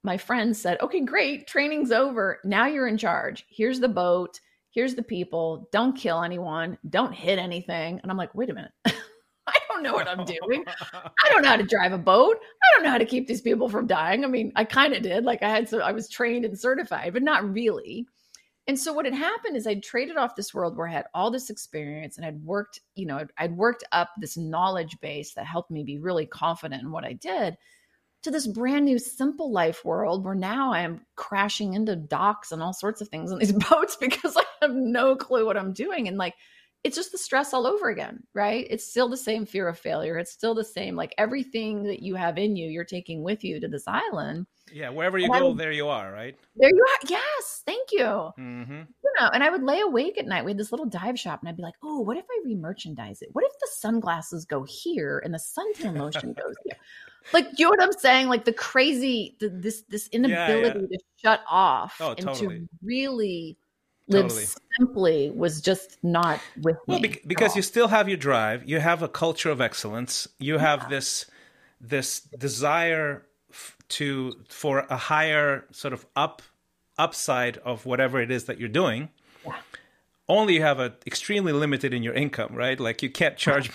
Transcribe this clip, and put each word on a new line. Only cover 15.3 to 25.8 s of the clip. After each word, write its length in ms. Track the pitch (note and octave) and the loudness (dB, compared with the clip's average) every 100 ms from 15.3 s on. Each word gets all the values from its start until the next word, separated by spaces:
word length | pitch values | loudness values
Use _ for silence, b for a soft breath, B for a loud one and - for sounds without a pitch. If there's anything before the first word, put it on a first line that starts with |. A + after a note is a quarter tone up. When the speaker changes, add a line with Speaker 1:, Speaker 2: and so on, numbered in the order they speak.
| A3 | 0
Speaker 1:
I 60 | G#3 | 2
had, 200 | A3 A#3 | 2 0
so 100 | A3 | 0
I 120 | - | 0
was 160 | G#3 A3 | -2 -6
trained 360 | - A#3 A#3+ A3+ | -2 -2 0 -2
and 140 | F#3+ | -2
certified, 540 | B3 C4+ C#4+ D#3+ E3+ | 0 0 0 -4 -4
but 100 | A3 | 0
not 280 | C#4+ C#4+ G3+ | 2 2 0
really. 560 | G3 A#3 E3 - A3+ B3 _ b b b b - | 0 0 0 -4 -10 -12 _ b b b b -4
And 100 | C#4 | -4
so 140 | D#4+ | -2
what 120 | D4+ C#4 | -2 -2
had 100 | C4+ | -2
happened 400 | E4 A4+ A4+ C4+ | -2 -2 -4 -4
is 80 | A3 | -2
I'd 160 | G3+ | -4
traded 360 | - A#3+ C4+ D#4+ | -4 -4 -2 -2
off 180 | B3 - | -2 -4
this 180 | G3 | -8
world 240 | - E3+ E3 | -4 -4 -4
where 100 | E3+ | -6
I 40 | |
had 140 | D#3+ - E3 | -6 -6 -2
all 160 | G#3+ | -2
this 180 | B3+ B3+ | -2 -6
experience 680 | G#3+ - D#3 D3 D3+ D#3+ - | -14 -12 -10 -8 -10 -12 -12
and 80 | E3 | -12
I'd 160 | D3+ | -10
worked, 360 | D#3 G3+ G3+ - _ - | -6 -6 -6 -12 _ -10
you 120 | F3 | -6
know, 100 | E3+ | -6
I'd, 140 | D3+ - | -6 -6
I'd 180 | E3+ E3+ | -4 0
worked 260 | A3+ A#3+ - | 0 0 -2
up 200 | F3 E3+ - | -2 -2 -4
this 180 | D#3+ E3+ | -10 -8
knowledge 600 | D#3+ D#3+ F#3+ F#3 D#3+ - | -4 0 0 0 -4 -8
base 340 | D3 C#3+ D3 | -10 -10 -10
that 120 | - D3+ | -12 -8
helped 240 | E3+ - | -6 -6
me 120 | D#3 | -8